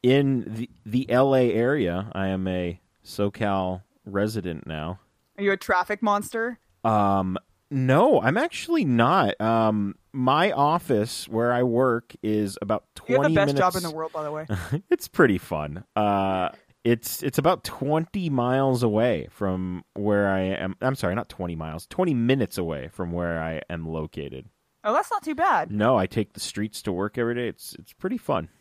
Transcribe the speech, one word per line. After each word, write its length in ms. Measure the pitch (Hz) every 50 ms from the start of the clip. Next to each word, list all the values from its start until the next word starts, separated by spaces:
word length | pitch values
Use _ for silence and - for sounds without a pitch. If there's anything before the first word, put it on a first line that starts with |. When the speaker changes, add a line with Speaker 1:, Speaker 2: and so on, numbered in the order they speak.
| -
Speaker 1:
in 400 | 123 131 139 143 139 135 123 104 -
the, 220 | 110 110 117 - - _ _
the 240 | 107 107 123 135 -
L 260 | 117 123 135 139 135
A 160 | 131 127 120 -
area. 540 | 110 117 123 143 151 110 87 85 90 98 107 -
I 140 | 95 95 95
am 200 | 95 95 95 92
a 320 | 92 90 90 87 85 - _ _ _ _ _
SoCal 760 | - - - 101 101 101 - 113 104 98 98 92 92 92 92 101 _ _ _ _
resident 640 | 101 98 98 101 107 107 110 85 90 82 78 - -
now. 320 | 80 76 76 82 90 92 _ _ _ _ _ _ _ -
Speaker 2:
Are 60 | 202
you 80 | 196 196
a 40 | 190
traffic 460 | - - 196 180 180 - 208 208 -
monster? 560 | 214 202 202 208 - - 226 226 240 240 - _ _ _ _ _
Speaker 1:
Um, 520 | 113 110 107 101 98 98 98 95 92 92 - _ _ _ _ _ _
no, 500 | 143 135 131 127 131 151 214 302 185 -
I'm 160 | 95 120 151 220
actually 480 | 294 339 - - - - 339 320 220
not. 540 | 143 123 117 117 127 170 190 151 101 - -
Um, 540 | 107 110 113 113 113 110 107 107 101 98 98 _ _ _
my 400 | - 135 127 131 135 151 175 208
office 760 | - - 143 147 160 175 - - 131 104 104 113 - - - -
where 240 | - 110 117 120
I 120 | 123 123 127
work 500 | 127 113 120 131 131 117 120 - _ - -
is 380 | - 107 107 107 104 98 98 -
about 240 | - 98 110 101 _ _ _
twenty 180 | - - - 123
Speaker 2:
You 80 | 131 139
have 80 | -
the 40 | 160
best 120 | 196 196 143
Speaker 1:
minutes 120 | 143 139
Speaker 2:
job 160 | 185 180 175
in 80 | 185 175 170
the 60 | 156
world, 160 | 160 160 160 -
by 80 | 160 156
the 80 | 147
way. 140 | 151 151 156 - 107 92 85 -
Speaker 1:
<laughs> 160 | 131 160 - _
It's 160 | 359 - - -
pretty 320 | _ - 170 123 98 90
fun. 440 | - - - 76 76 73 73 90 101 _ _
Uh, 540 | 104 107 104 101 98 98 95 95 92 92 - - - _ _ _ _ _
it's, 380 | 117 120 117 - - - -
it's 160 | - 143 - -
about 260 | 139 160 180 165 _
twenty 680 | - - - 135 139 151 160 160 - - 202 180 165
miles 500 | 139 127 120 123 131 135 135 135 131 117
away 460 | 123 113 104 107 117 123 110 80 60 -
from 540 | _ - 104 95 92 92 92 92 90 90 - _ _
where 360 | - 101 104 104 101 101 98
I 100 | 95 95
am. 340 | 95 92 95 - - 92 95 _
I'm 140 | - 131 135
sorry, 180 | - - 90 90
not 160 | 110 - _
twenty 260 | - - 95 87 85
miles, 300 | 80 78 80 78 85 - _
twenty 280 | - - 185 180 147
minutes 420 | 120 117 120 135 143 117 - - -
away 320 | 90 82 78 71 64 82
from 200 | _ - 92 85
where 280 | 85 87 87 85 85 80
I 200 | 80 80 82 76 - _
am 180 | 85 82 80 80
located. 600 | 80 80 78 78 - - 73 69 - 65 - - _ _ _ _ _ _ -
Speaker 2:
Oh, 100 | 214 226
that's 180 | 302 427 -
not 120 | 480 415 -
too 120 | 311 302
bad. 360 | 254 339 392 294 180 156 170
Speaker 1:
No, 260 | 202 208 208 226 131 214
I 100 | 190 190
take 260 | - 117 104 - _
the 60 | -
streets 420 | - - - 101 104 110 - - -
to 80 | 110
work 260 | 92 87 98 104 _ -
every 180 | 120 117 120
day. 120 | 120 123 113
It's, 280 | - _ - - - -
it's 140 | 98 - -
pretty 240 | _ - 185 240 240
fun. 320 | - - 139 92 82 85 _ _